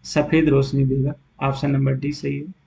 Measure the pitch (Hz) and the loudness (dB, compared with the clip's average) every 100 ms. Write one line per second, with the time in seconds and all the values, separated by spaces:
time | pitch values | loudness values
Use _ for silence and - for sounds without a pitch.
0 | - 151 147 156 151 139 135 139 135 135 | -2 -2 2 2 4 4 2 0 2 2
1 | 139 - _ - 139 135 143 139 135 131 | -2 -4 _ -6 -4 -2 0 0 0 0
2 | 147 147 139 143 156 - | -4 -4 -6 -6 -10 -16